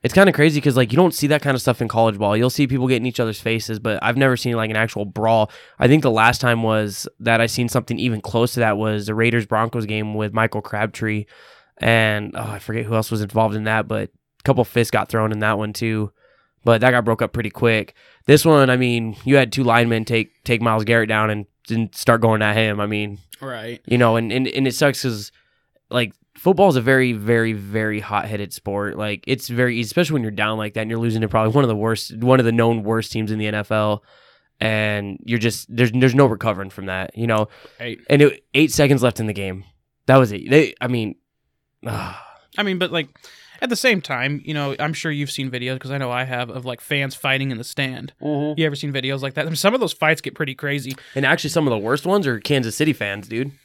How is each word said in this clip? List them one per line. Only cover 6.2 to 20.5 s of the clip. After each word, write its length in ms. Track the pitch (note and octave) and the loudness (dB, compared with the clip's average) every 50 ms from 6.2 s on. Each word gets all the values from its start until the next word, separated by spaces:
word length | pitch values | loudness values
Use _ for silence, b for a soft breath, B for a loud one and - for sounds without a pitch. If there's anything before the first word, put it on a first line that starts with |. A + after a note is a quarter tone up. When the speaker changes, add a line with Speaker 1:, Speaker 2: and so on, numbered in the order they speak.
| A2 A#2 B2 - | 4 4 4 2
Speaker 1:
time 200 | - A#2+ A#2 A2+ | 0 0 0 0
was 460 | A2+ A2 A2 G#2+ G#2+ G#2 F#2+ - - - _ _ | 0 0 0 0 -2 -2 -6 -10 -12 -14 _ _
that 200 | G#2+ A#2 A2+ A2+ | 0 0 2 2
I 60 | A#2 | 2
seen 240 | A#2 - - B2 A#2 | 0 0 -2 -2 0
something 280 | - B2+ - - A#2+ - | 0 -2 -2 -2 -4 -2
even 220 | G2+ B2+ A2+ G#2+ | -2 -2 -2 -4
close 320 | - - - A#2 A#2 A#2+ - | -6 -2 0 0 0 0 0
to 60 | B2 | 0
that 160 | A#2 A2 G#2 | 0 0 0
was 300 | G#2 A2 A2 G#2+ G#2+ G2+ | 0 -2 -2 -2 -4 -4
the 80 | G#2 G#2+ | -4 -2
Raiders 320 | A2 A2+ A#2 A2+ A#2+ G#2+ | 0 2 2 2 0 0
Broncos 400 | - A2+ G#2+ A2+ A2+ - A#2+ A2 | 0 0 0 0 0 -2 -6 -4
game 260 | G#2 G#2+ G#2+ G#2+ G#2+ | -4 -4 -4 -4 -4
with 220 | G#2+ G#2+ G#2+ G#2 G2+ | -4 -4 -4 -2 0
Michael 260 | A2 A2 A2+ - G#2+ | 0 0 0 0 -4
Crabtree, 640 | - - - G#2 G#2+ A2 - - A2+ A2 G#2+ G#2+ G2+ b b b b b b b b b b _ | -8 -6 -4 -4 -4 -4 -4 -6 -4 -2 -2 -4 -6 b b b b b b b b b b _
and, 540 | - A2 A2+ A2+ A2+ A2 G#2+ G#2 G#2 G#2 - | 0 2 2 4 2 2 0 -2 -4 -8 -10
oh, 140 | - A2 G#2+ | -10 -8 -8
I 80 | G#2 G2+ | -10 -10
forget 260 | - - A2 A2+ A2 | -10 -8 -8 -6 -4
who 100 | G#2+ A#2 | -2 -2
else 160 | A2 A2 - | -2 -2 -2
was 120 | A#2 G#2+ | -4 -4
involved 320 | G#2 G2 - A2 A2 A2 G#2 | -4 -2 0 0 0 0 0
in 80 | G#2+ G#2+ | -2 -2
that, 240 | A2 A2 A2 G#2+ - | -2 -2 -2 -2 -2
but 220 | A2 G#2+ G2+ - | -4 -6 -6 -8
a 320 | _ _ _ _ _ _ _ | _ _ _ _ _ _ _
couple 180 | - C3+ B2+ A#2 | 0 2 2 0
fists 260 | - - A#2+ A#2 - | 0 0 0 0 2
got 180 | - G#2+ F#2+ - | 0 -2 -2 -2
thrown 240 | - A2+ A2 A2 | -2 -2 -2 -2
in 60 | A2 G#2+ | -2 -2
that 180 | G#2+ G#2+ A2 | -2 -2 -2
one 160 | G2+ G#2+ G#2+ | -2 -4 -6
too. 400 | G#2 - A#2+ A2+ A2 G#2+ G#2+ G#2 _ _ _ _ _ _ _ _ _ _ _ | -6 -4 -4 -2 -2 -2 -4 -6 _ _ _ _ _ _ _ _ _ _ _
But 160 | A#2+ A2+ A2 | 4 4 6
that 120 | A#2 B2+ | 6 4
got 120 | B2 B2 A2 | 4 4 2
broke 160 | A2+ A2+ - | 2 0 0
up 120 | A#2+ G2+ - | -2 -4 -2
pretty 160 | A#2+ A2 G#2 | -4 -6 -6
quick. 440 | - - - A#2 A2+ G#2+ G2 - b b b b b b b | -4 0 2 2 2 2 -2 -6 b b b b b b b
This 180 | - C#3+ D3+ - | 6 6 6 6
one, 260 | E3 D#3 C#3+ C3+ B2+ | 6 6 6 6 4
I 60 | B2+ B2+ | 4 2
mean, 380 | B2+ B2 A#2+ A#2 A2+ A2 G#2 - - | 2 0 0 -2 -2 -4 -8 -6 0
you 120 | B2 C#3 | 4 4
had 160 | C#3 C3 A#2 | 4 4 2
two 120 | - C3+ C3 | 0 -2 0
linemen 420 | A#2+ A2+ A#2 A#2+ A#2 A#2 A2 A2 | 2 4 4 4 4 2 0 0
take, 360 | - A#2+ A2+ A2 - _ _ _ | 0 -2 -2 -2 -4 _ _ _
take 180 | - | -2